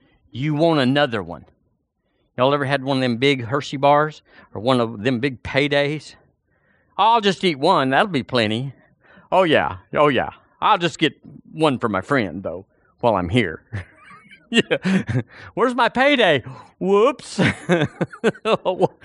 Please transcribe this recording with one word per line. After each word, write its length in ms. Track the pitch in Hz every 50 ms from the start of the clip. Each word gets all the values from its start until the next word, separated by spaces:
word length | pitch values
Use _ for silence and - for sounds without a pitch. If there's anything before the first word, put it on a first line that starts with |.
| _ _ _ _ _ _
you 240 | - 117 143 156 147
want 260 | 147 165 165 160 147
another 420 | 127 123 139 147 147 131 113 101
one. 220 | 87 85 82 67 - _ _ _ _ _ _ _ _ _ _ _ _ _ _ _ _ _ _
Y'all 160 | 123 127 139
ever 120 | 143 143 139
had 180 | 131 143 135 131
one 140 | 139 139 131
of 20 |
them 140 | 131 123 117
big 280 | 113 139 143 139 131 117
Hershey 340 | 107 139 147 - - 151 135
bars 440 | 139 143 147 147 151 156 151 - _ _ _ - - _
or 80 | - 101
one 200 | 107 127 131 123
of 220 | 117 113 117 101
them 180 | 101 135 127 110
big 220 | 131 143 127 -
paydays? 720 | _ - - 135 147 139 143 143 143 143 156 143 - - - _ _ _ _ _ _ _ _ _ _ _ _ _ _ _ _ -
"I'll 220 | 196 226 233 233
just 240 | 202 202 180 - 196
eat 140 | 180 147 131
one. 320 | 143 180 185 151 135 131
That'll 180 | 135 151 214 202
be 140 | 165 127
plenty." 500 | 104 - 127 120 110 107 110 117 135 139 - _ _ _ _ _ _ _ - - _ -
"Oh, 120 | 175 185
yeah. 360 | 190 160 131 104 80 - 92 92 - _
Oh, 160 | 139 147 147 147
yeah. 220 | 127 101 82 - - - _ _ _ -
I'll 180 | - 196 214 180
just 200 | 175 165 - -
get 160 | 160 - - _ _ - - - _ -
one 260 | - 156 160 151 127 110
for 100 | 123 110
my 120 | 98 92
friend, 420 | 90 - 143 131 104 87 73 98
though, 240 | 92 85 82 92 - _ _ _ _ _ _ -
while 160 | - 120 104
I'm 120 | 90 87 85
here." 340 | 101 127 104 82 78 - _ _
<laughs> 140 | 107 98 - _ _ _ - - - - - - - _ _ -
Yeah. 720 | 233 233 - - 160 - - 190 190 190 - - - 127 - _ - - - - -
"Where's 200 | 175 226 262 240
my 140 | 254 233 208
payday?" 560 | - 240 269 294 294 247 214 175 147 123 - 131 131 - - - _ -
"Whoops." 600 | 175 190 196 202 220 285 - - - - - 202
<laughs> 100 | 175 107 - - - - 180 165 147 - - - 160 - - - - 214 - - - 220 208 - - 180 185 160 185 - - _